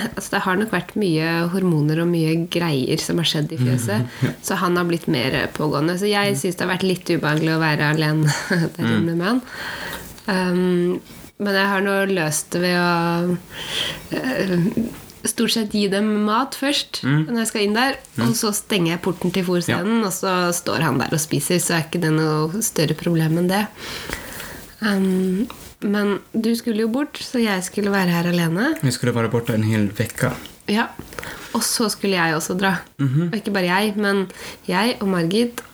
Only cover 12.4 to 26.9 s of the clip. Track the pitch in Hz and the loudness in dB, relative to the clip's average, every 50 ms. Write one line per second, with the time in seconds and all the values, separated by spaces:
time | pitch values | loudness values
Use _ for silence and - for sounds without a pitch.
12.4 | - - - 175 175 180 180 175 175 175 175 170 170 170 170 170 175 180 175 175 | -4 -2 -2 0 2 2 2 2 4 4 2 2 2 2 2 0 0 0 0 -2
13.4 | - - - - - - - - - - - - - - - - - 262 254 - | -4 -8 -14 -12 -10 -8 -6 -4 -4 -4 -6 -8 -10 -6 -6 -4 -4 -2 -2 -2
14.4 | - 196 180 175 165 208 - - - - - - - - - - - - - - | 0 0 2 2 2 2 0 -2 -2 -4 -6 -12 -16 -20 -16 -10 -8 -6 -2 0
15.4 | 233 208 - 226 220 208 - 208 202 196 190 196 214 214 214 208 208 214 214 226 | 0 0 0 0 -2 0 0 0 2 2 2 2 2 2 2 2 2 2 2 2
16.4 | 269 269 - - - 277 285 - - - - - - 247 - 214 156 156 240 233 | 0 -2 -4 -4 -2 -2 0 -2 -4 -6 -6 -4 -2 0 2 0 0 0 0 -2
17.4 | 226 220 - 226 208 202 208 220 254 277 269 - - - - - 226 233 226 - | -2 -2 0 0 0 2 2 2 2 0 -2 -4 -10 -10 -4 -2 0 0 0 0
18.4 | - 214 202 - - - 220 196 170 165 170 175 - 190 170 - - 180 175 190 | 0 -2 -2 -2 -2 0 0 2 2 2 0 0 -2 -2 -2 -2 -2 -2 0 0
19.4 | 180 180 180 175 170 - 120 175 175 208 226 226 220 190 180 - - 190 185 180 | 0 0 0 0 0 0 0 0 0 0 2 2 0 0 -2 -2 -2 0 0 2
20.4 | 180 175 175 - - - - - 165 156 127 135 - - - 156 147 - - 143 | 2 0 0 -2 -2 -2 -2 0 0 2 2 0 0 0 0 -2 -2 0 -2 -2
21.4 | 147 - 180 175 170 - 175 165 151 - - 175 170 156 156 156 156 156 156 151 | 0 0 0 0 2 2 0 0 0 -2 -2 -2 0 2 2 2 2 2 2 0
22.4 | 156 160 165 214 208 - - - 160 151 156 151 - 180 170 160 160 156 160 170 | 0 -2 -2 -4 -4 -2 0 0 0 0 0 -2 0 0 2 2 2 2 2 2
23.4 | 175 180 185 202 214 214 - - - - - - - - - - - - - - | 2 2 2 0 -2 -2 -6 -12 -14 -12 -12 -10 -10 -10 -10 -10 -10 -12 -12 -12
24.4 | - - - - - - - - 214 214 202 190 190 190 185 185 185 190 185 190 | -12 -12 -14 -16 -16 -18 -10 -4 -2 0 2 2 2 2 2 2 2 2 0 0
25.4 | 240 - - - - - - - - 214 202 208 208 208 196 180 - - - 226 | -2 -2 -6 -12 -18 -20 -12 -6 -2 0 0 2 2 0 0 -2 -4 -6 -4 -2
26.4 | 208 226 233 233 - 240 220 208 226 226 | 0 0 0 0 -2 -2 -2 0 0 0